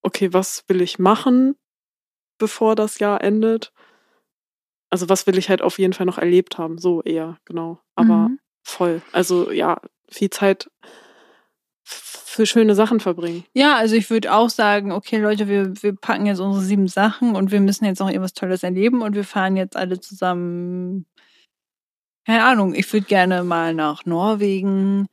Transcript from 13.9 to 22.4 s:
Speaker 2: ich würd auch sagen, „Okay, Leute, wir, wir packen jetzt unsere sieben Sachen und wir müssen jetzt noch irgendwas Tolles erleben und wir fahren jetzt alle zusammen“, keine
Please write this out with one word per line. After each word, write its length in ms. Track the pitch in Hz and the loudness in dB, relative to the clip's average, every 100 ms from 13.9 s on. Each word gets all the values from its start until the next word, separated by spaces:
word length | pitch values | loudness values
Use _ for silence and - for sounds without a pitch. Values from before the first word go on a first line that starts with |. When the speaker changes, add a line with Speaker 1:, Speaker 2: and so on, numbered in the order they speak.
| 226 | 2
Speaker 2:
ich 140 | 202 | 2
würd 180 | 226 - | -2 2
auch 220 | 208 233 | 2 2
sagen, 420 | - 208 208 202 | 2 2 2 -2
„Okay, 260 | 185 - 220 | -6 -4 -2
Leute, 300 | 208 214 202 | 0 0 0
wir, 260 | 202 190 196 | 0 -2 -2
wir 140 | 208 196 | -4 -4
packen 300 | - 196 208 | -6 -2 0
jetzt 120 | 190 | -2
unsere 240 | 196 196 | -2 -2
sieben 240 | 190 202 190 | 0 0 0
Sachen 480 | 190 214 - 240 196 | 2 0 2 0 0
und 160 | 190 | 0
wir 80 | 202 | 2
müssen 240 | 196 202 208 | 2 2 -2
jetzt 140 | 185 | -2
noch 80 | 196 | -4
irgendwas 260 | 190 185 | -2 -6
Tolles 300 | - 185 185 | -6 -4 -2
erleben 380 | 180 185 220 247 | -2 0 0 0
und 140 | 220 208 | -2 -4
wir 80 | |
fahren 340 | 196 208 190 190 | -4 -4 0 -2
jetzt 180 | 185 - | -2 -6
alle 240 | 185 185 | -6 -6
zusammen“, 1040 | - 196 180 180 175 175 175 180 180 190 - _ _ _ _ _ _ _ _ _ _ _ - | -10 -6 -4 -2 -4 -6 -6 -8 -6 -8 -10 _ _ _ _ _ _ _ _ _ _ _ 0
keine 180 | 226 | 4